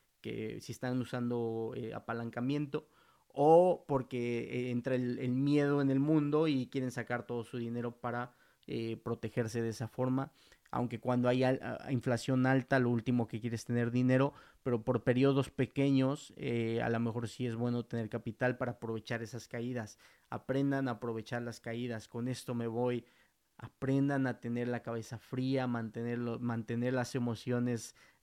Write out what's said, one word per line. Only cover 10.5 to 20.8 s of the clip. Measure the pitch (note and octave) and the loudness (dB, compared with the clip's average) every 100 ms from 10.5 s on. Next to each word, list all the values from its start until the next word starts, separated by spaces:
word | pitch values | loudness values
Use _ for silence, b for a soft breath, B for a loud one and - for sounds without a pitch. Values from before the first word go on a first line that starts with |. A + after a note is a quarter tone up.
| b b | b b
Aunque | A#2+ A#2+ A2+ | -4 -2 -4
cuando | B2 B2 B2 | 0 2 4
hay | B2+ | 4
al-, | C3 C3 | 4 2
a-, | A2+ - - | -2 -8 -2
inflación | B2 C3 A#2 - C3 C3 | -2 2 0 2 2 6
alta, | C3+ B2 C3 | 4 4 2
lo | A#2+ | 4
último | A#2+ B2+ B2 A2+ | 2 2 0 0
que | A2+ | -4
quieres | A#2 A2+ | -4 -6
es | - | -2
tener | A#2+ A#2 | 0 2
dinero, | B2 B2+ B2+ C#3 B B B | 2 4 6 4 B B B
pero | C3 A#2+ | -2 0
por | B2+ B2 | 2 0
periodos | - B2 C#3 C#3 C3 | 2 4 6 4 0
pequeños, | - B2+ C#3+ C#3 C3+ C3 D3 - - | -2 -2 2 4 4 4 0 -8 -8
eh, | C3 A#2 A2+ A2+ | -2 0 0 0
a | A#2 | 0
lo | A2+ | 0
mejor | A#2 A#2 A#2 | 0 -2 -6
sí | - B2 | -4 -4
es | A2+ | -2
bueno | A#2+ A#2+ A2+ | 0 -2 -2
tener | A#2 G#2+ | -4 -4
capital | A#2 A#2 G#2+ B2+ B2+ | -6 -6 -2 -2 0
para | A#2+ | -4
aprovechar | A#2 A2+ A2+ - A#2 | -6 -6 -6 -4 -6
esas | A2 A#2 - | -6 -12 -10
caídas. | A#2+ B2 B2 G#2+ - b b b | -8 -6 -6 -8 -14 b b b
Aprendan | A#2+ - C3+ C#3 C#3 | -10 -2 0 2 2